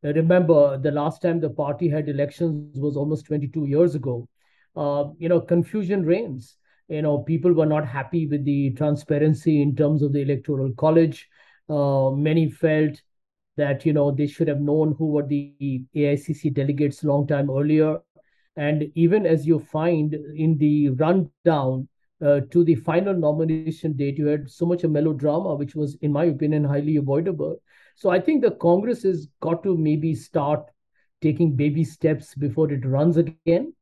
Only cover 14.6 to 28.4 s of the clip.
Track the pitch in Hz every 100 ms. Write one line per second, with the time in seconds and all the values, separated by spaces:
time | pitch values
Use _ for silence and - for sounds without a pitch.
14.6 | 147 151 156 147 160 147 139 143 143 _
15.6 | 139 131 127 156 143 143 - 151 160 139
16.6 | 139 143 147 143 151 143 143 147 143 135
17.6 | 147 151 156 151 _ _ _ _ _ -
18.6 | 147 151 151 160 170 214 175 160 143 156
19.6 | - 156 165 165 151 151 147 156 160 156
20.6 | 151 147 147 127 156 190 160 _ 170 151
21.6 | 131 131 139 _ _ _ 147 143 113 175
22.6 | 170 160 - 165 196 190 151 151 160 160
23.6 | 160 160 160 135 143 139 147 147 139 -
24.6 | 170 175 170 151 156 143 147 156 185 143
25.6 | 143 151 147 147 151 147 170 139 151 151
26.6 | 147 143 147 151 139 139 175 160 147 160
27.6 | _ _ _ _ 190 175 233 302